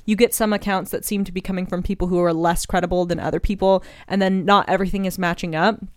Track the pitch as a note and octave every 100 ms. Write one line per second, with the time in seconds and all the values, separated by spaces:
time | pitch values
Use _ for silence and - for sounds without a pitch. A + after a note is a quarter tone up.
0 | - G#3+ A#3 - A3 G#3 G#3 F#3+ G3+ -
1 | - G3+ F#3+ F3+ F#3+ F#3+ F#3 F3+ F3+ G3
2 | F3+ F3+ F3 E3 E3+ E3+ - F#3 F3 F3+
3 | F3 E3 D#3 - - G3 F#3+ F#3+ - -
4 | - G3 F#3+ F#3+ F3+ G3+ - F#3 F#3+ G3
5 | F#3+ F#3 F3 E3+ F3 D#3 F#3+ A3 F#3+